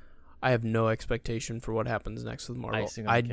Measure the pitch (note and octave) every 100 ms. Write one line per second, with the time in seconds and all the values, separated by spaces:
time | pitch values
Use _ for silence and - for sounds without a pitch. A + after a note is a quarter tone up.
0 | - - - - B2+ A#2+ A2+ A2+ A2+ A2+
1 | - A#2 - A#2 - A#2 A#2+ A2+ A#2 A2
2 | - A2+ A#2 A2+ - - A2 A2 G#2 -
3 | A2 A#2 A#2+